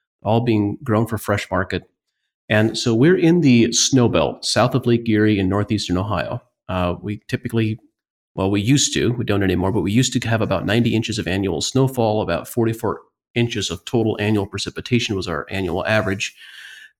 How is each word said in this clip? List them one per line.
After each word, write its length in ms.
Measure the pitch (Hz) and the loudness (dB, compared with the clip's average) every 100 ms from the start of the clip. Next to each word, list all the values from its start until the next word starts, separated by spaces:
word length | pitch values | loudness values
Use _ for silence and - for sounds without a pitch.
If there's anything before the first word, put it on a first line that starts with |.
| _ _ | _ _
all 180 | - 113 | -2 0
being 360 | 123 107 104 - | 2 2 0 -2
grown 240 | - 107 117 | -2 0 0
for 100 | 107 | -4
fresh 320 | - 101 - | -2 -4 -2
market. 400 | 92 95 90 - _ _ _ _ _ - | -4 -2 -6 -8 _ _ _ _ _ -2
And 280 | 110 110 - | 2 2 0
so 160 | 123 | 0
we're 240 | 113 151 185 | 4 4 4
in 240 | 165 175 | 4 4
the 300 | 143 117 107 | 6 6 6
snow 380 | - - 135 117 | 2 2 4 4
belt 340 | 87 67 - | 2 0 -2
south 320 | - - 123 127 | -4 0 2 2
of 100 | 123 | 2
Lake 220 | 117 117 | 2 2
Erie 320 | 107 107 104 | 2 4 2
in 80 | 92 | 2
northeastern 500 | 101 101 104 - 90 | 0 0 -2 0 -2
Ohio. 440 | 104 92 58 123 - _ - | -2 -4 -4 -8 -12 _ -8
Uh, 280 | 92 90 87 | -2 -2 -4
we 200 | 95 104 - | -6 -8 -6
typically, 520 | 123 120 113 110 110 _ _ _ _ _ - | -8 -4 -2 -2 -4 _ _ _ _ _ -4
well, 160 | 95 | 0
we 100 | 101 | 0
used 320 | 104 143 - | 2 2 2
to, 180 | - 92 | 0 -2
we 100 | 120 | -2
don't 200 | - 101 | -2 0
anymore, 280 | 95 90 92 | 0 0 0
but 100 | 98 | 0
we 100 | 87 | 0
used 220 | 110 131 123 | 0 0 -2
to 80 | 113 | -2
have 140 | 113 | -2
about 240 | 101 92 - | 0 -2 0
ninety 300 | 113 113 110 | 0 2 0
inches 240 | 117 107 | -2 -4
of 80 | 82 | -4
annual 340 | 95 95 78 | -2 -2 -2
snowfall, 600 | - 131 131 131 113 107 | -2 0 0 0 0 0
about 260 | 92 85 - | -2 -4 -4
forty-four 540 | - 113 110 104 - - _ _ 120 | -2 -2 -2 -4 -6 -10 _ _ -2
inches 340 | 117 113 - | -2 -2 -6
of 140 | 85 | -8
total 340 | - 120 110 - | -4 0 0 0
annual 260 | 104 107 98 | 0 0 -2
precipitation 720 | 98 - - - 120 - 98 | -6 -8 -10 -2 -2 -2 -4
was 120 | 90 | -6
our 180 | 76 - | -6 -6
annual 360 | 95 90 87 95 | -6 -2 -2 0
average. 500 | 110 101 101 - - - - - - - _ | 0 0 -4 -6 -10 -20 -20 -20 -20 -20 _